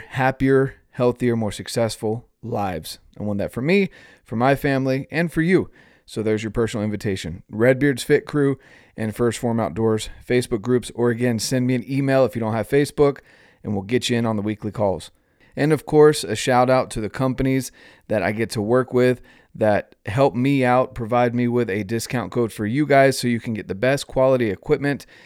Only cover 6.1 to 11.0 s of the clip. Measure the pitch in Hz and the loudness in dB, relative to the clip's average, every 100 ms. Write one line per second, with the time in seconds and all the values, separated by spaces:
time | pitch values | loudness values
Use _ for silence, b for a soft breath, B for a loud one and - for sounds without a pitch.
6.1 | - 107 107 110 120 110 113 107 104 110 | -6 -2 -2 -2 -2 -2 -2 -4 -4 -4
7.1 | 95 80 85 _ 107 123 127 143 123 - | -4 -6 -12 _ 0 2 4 2 0 0
8.1 | 147 - 147 139 131 b b b - 110 | 0 0 0 0 -2 b b b -8 -6
9.1 | 107 120 - 120 113 101 85 113 107 - | 0 -2 0 -2 0 -2 0 0 0 -4
10.1 | - - 123 123 117 113 123 - - | -14 -2 0 0 -4 0 0 -2 -2